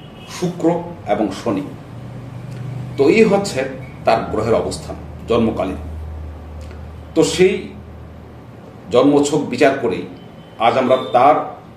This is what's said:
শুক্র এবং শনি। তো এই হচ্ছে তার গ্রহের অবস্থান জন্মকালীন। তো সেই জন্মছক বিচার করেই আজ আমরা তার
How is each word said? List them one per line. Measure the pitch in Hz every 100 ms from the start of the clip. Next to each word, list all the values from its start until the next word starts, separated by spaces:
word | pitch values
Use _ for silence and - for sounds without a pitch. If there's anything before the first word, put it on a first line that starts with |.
| - - - -
শুক্র | 175 - 156 175 - 170 95
এবং | 104 107 -
শনি। | 117 95 - - - - - - - - - - - - - -
তো | 139 208
এই | 202
হচ্ছে | 202 196 131 135 - - - -
তার | 113 -
গ্রহের | 104 117 104
অবস্থান | 92 - - - - - -
জন্মকালীন। | 113 113 - 92 92 - - - - - - - - - - - - - -
তো | 147
সেই | - 185 208 - - - - - - - - - - - - -
জন্মছক | 123 139 143 143 151 120
বিচার | 120 143 -
করেই | 117 87 - - - - - - 117
আজ | 127
আমরা | 123 127 - 120
তার | 135 151 - - -